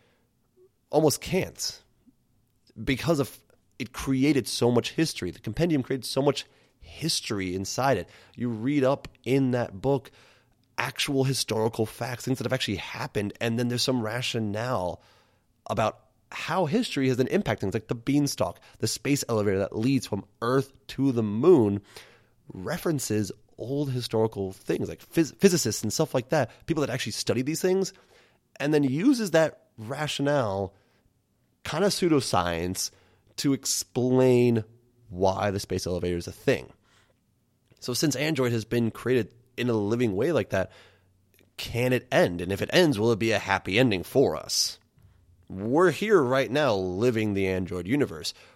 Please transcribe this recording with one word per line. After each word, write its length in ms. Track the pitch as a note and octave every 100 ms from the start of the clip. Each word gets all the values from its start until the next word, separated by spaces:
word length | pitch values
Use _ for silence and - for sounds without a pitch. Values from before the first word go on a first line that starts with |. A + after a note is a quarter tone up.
| _ _ _ _ _ _ _ _ _
almost 300 | D3+ D#3 -
can't. 640 | - F3+ F2+ - - - _ _ _ _ _ _ _ _ _ -
Because 360 | A2+ B2+ D3 D3+
of, 180 | C3 - _ _ _ -
it 140 | B2
created 540 | - C#3 C3 C#3+ C#3 G#2
so 240 | - A#2+
much 220 | A#2+ -
history. 400 | - D#3+ - F#2
The 80 | -
Compendium 420 | A2+ G#2 F3 D3
created 220 | - C3+
so 180 | - C3+
much 240 | C#3+ C#3+ - _ _ _
history 720 | - - D#3 - - G#2 F#2
inside 420 | F#2 F#2+ - C3+ G#2
it. 120 | E2+ - - -
You 140 | A#2+
read 340 | G#2+ B2+ D3
up 240 | B2+ C#3 - -
in 280 | A2+ C#3 C3
that 280 | B2 A#2 G2
book 300 | C3 C#3 - - - _ _ _ _ -
actual 480 | B2+ - - C3+
historical 640 | C3+ B2+ - A2 A2 - A2
facts, 380 | - A#2+ B2
things 140 | - C3
that 60 |
have 80 | A2+
actually 240 | B2+ - F#2
happened, 560 | - - - G#2+ G2+ -
and 180 | A#2 A2+
then 100 | A#2+
there's 140 | A#2+
some 200 | C3+ B2+
rationale 1000 | G#2+ A#2+ B2 A#2+ G#2+ G#2+ B2 A2+ F2+ E2 _ _ _ _ _ _ -
about 340 | A2 A2 - _ _ _
how 360 | - - F3 D#3
history 420 | G#3+ A#3 C#3+ C3
has 80 | B2
been 120 | B2+
impacting 320 | F#3 D#3+ G#2
things, 140 | G2+
like 120 | A2 -
the 80 |
beanstalk, 640 | B2 C#3 D3 C#3 - F2 - - -
the 80 | A2
space 360 | - C3 C#3+ -
elevator 320 | A2+ G#2 F#2+
that 160 | G2 -
leads 280 | B2 C3+
from 200 | - G2+ - _
Earth 300 | A#2 C3 C3+ _ -
to 240 | - C#3
the 100 | A#2
moon, 580 | G#2+ G#2+ D#3 D#3+ G#2 G2+ - - - - _ _ -
references 800 | - F3+ F3 F3+ D3 - G#2+ G2+ - _ -
old 360 | A2+ C#3+ C#3+
historical 600 | B2+ A#2+ A2 A2 G2+ F#2+
things, 360 | - - - G2+
like 120 | E2+ -
phys-, 220 | E3+ D#3+ -
physicists 480 | G3 E3+ A2+ -
and 80 | G#2+
stuff 200 | - D#3
like 180 | C3 -
that, 200 | D#3+ A#2 - -
people 140 | D#3
that 100 | C3
actually 220 | A#2+ A#2
study 280 | - - A2
these 220 | C3 D#3+
things, 300 | F#3 F#3+ F#3 - _ _ _ _ _ -
and 160 | C#3+
then 80 | D3+
uses 480 | C#3 C#3+ A#3+ A#3+ G3+
that 380 | D#3+ D#3 - _ -
rationale, 960 | A2 C#3 D3+ - C#3+ C#3+ A2 G2 F#2+ - _ _ _ _ _ _ _ _
kind 220 | - D3+
of 80 | G3
pseudoscience, 1000 | - F3 D3 - F#2+ F2 E2+ F2+ F#2 - - _ _ _ -
to 160 | D3
explain 1120 | C3+ - - - B2+ B2+ B2+ C3 B2 B2 A2+ - - _ _ -
why 440 | F2+ F#2+ F#2+ G#2
the 80 | G2
space 260 | - F#2 -
elevator 300 | F2+ F2+ F2
is 100 | F2+
a 60 |
thing. 400 | - - F#2+ - - _ _ _ _ _ _ _ _ _ _
So 160 | -
since 220 | B2 D#3 C3
Android 340 | D3+ D3 B2
has 140 | A#2
been 260 | G#2 A#2+ A2+
created 420 | - A#2 B2+ G2+ - _ -
in 120 | A#2+
a 60 |
living 420 | A2+ G2+ A#2+ A#2+ F#2
way 160 | D3
like 180 | C#3 F#2+
that, 220 | F#2+ F2+ - - _ _ _ _ _ _ -
can 360 | - A#2 B2+
it 160 | B2+ -
end? 300 | C#3+ C#3 F2
And 100 | F2
if 100 | G2
it 100 | G#2
ends, 260 | D#3 E3+ G2+
will 140 | A2+
it 80 | A2
be 100 | A2+
a 80 | G2+
happy 400 | - F#2+ - G2
ending 240 | B2+ F#2+
for 340 | - C3 A2 D2+
us? 440 | - - - - _ _ - _ _ _ -
We're 420 | F#2 G#2+ D3 F3+
here 300 | C3+ G#3 F#3+
right 280 | B2 C3 A2
now 240 | C#3 C#3+
living 600 | G2 F#2 F2+ B2 A2+ G#2+
the 140 | G2 F#2+
Android 380 | F#2 F2 F2+ F2
universe, 480 | C#3+ A#2+ D2+ - - -